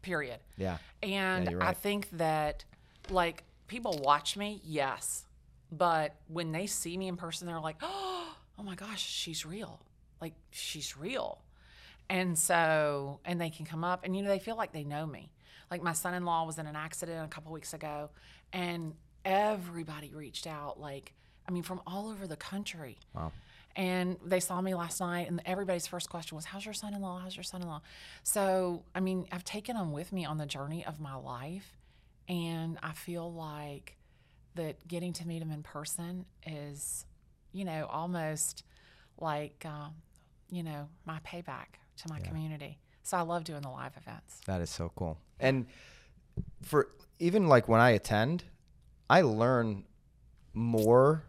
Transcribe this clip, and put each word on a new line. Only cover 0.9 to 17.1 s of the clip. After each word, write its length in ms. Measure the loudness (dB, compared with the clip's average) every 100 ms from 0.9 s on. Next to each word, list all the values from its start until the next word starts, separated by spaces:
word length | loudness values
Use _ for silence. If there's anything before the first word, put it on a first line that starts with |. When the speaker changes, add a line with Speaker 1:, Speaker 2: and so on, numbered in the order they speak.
| -8
Speaker 1:
And 420 | -2 0 2 2
Speaker 2:
Yeah, 60 | 0
you're 120 | 2
Speaker 1:
I 40 | 2
Speaker 2:
right. 80 | 2
Speaker 1:
think 320 | 0 -2 -4
that, 520 | 0 2 2 0 -2 -12 -20 -20 -18 0
like, 340 | 2 2 0 -16 -20 -10
people 320 | -4 -2 2
watch 340 | 6 6 4 -2
me, 240 | -4 -6
yes. 640 | -4 0 0 -2 -6 -8 -10 -20 -20 -20 -16
But 420 | 2 4 4 2 -4 -8
when 240 | -4 -2
they 140 | -2 -2
see 300 | -4 -4 -4
me 120 | -4
in 80 | -4
person, 320 | -6 -6 -6
they're 100 | -4
like, 200 | -6 -6
<gasps> 40 |
"Oh 440 | -6 -4 -4 -4 -8 -14 -20 -14
my 140 | -10 -10
gosh, 260 | -8 -6
she's 420 | -4 -4 -4 -6
real. 360 | -8 -8 -10 -12 -20 _ -20 -12
Like, 140 | -12 -12 -16
she's 460 | -10 -8 -6 -8 -8
real." 460 | -6 -4 -4 -8 -16 -20 -20 -20 -20 -20 -2
And 300 | 0 2 2
so, 800 | 4 6 6 6 4 0 -4 -8
and 160 | -4 -2
they 100 | -2
can 160 | -4 -8
come 160 | -4
up 220 | -2 -2
and, 100 | -2 -2
you 60 |
know, 60 | 2
they 100 | 0
feel 160 | 0
like 180 | -4 -4
they 120 | -4
know 220 | -6 -4 -6
me. 260 | -8 -16 _ -20 -20 -10
Like, 100 | -4
my 100 | -2
son-in-law 520 | -2 -2 -2 0 0 0
was 120 | -4
in 80 | -8
an 80 | -8
accident 480 | -8 -8 -8